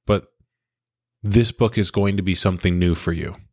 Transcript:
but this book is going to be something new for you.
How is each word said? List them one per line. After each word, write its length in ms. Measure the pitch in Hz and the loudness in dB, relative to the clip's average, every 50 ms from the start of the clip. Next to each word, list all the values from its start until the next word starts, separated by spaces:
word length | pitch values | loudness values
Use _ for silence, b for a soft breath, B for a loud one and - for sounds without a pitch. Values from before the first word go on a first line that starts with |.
| _ | _
but 280 | - 104 92 - _ _ _ _ _ _ _ _ _ _ _ _ _ _ _ _ _ _ _ - | -2 -2 -2 -2 _ _ _ _ _ _ _ _ _ _ _ _ _ _ _ _ _ _ _ -2
this 280 | 104 101 120 117 113 | 2 4 4 4 2
book 280 | - - 120 107 - 110 | 0 0 0 0 0 0
is 100 | 101 - | -2 -2
going 260 | - 104 101 101 101 | 0 0 0 0 0
to 80 | 98 90 | -2 -2
be 120 | 98 90 | -2 -2
something 420 | - - 98 92 90 - 90 87 | 0 0 -2 -2 0 0 0 0
new 160 | 90 87 87 85 | 2 2 2 0
for 180 | - - - | 0 -2 -4
you. 240 | 85 82 76 - - - - _ | -4 -4 -6 -10 -12 -14 -20 _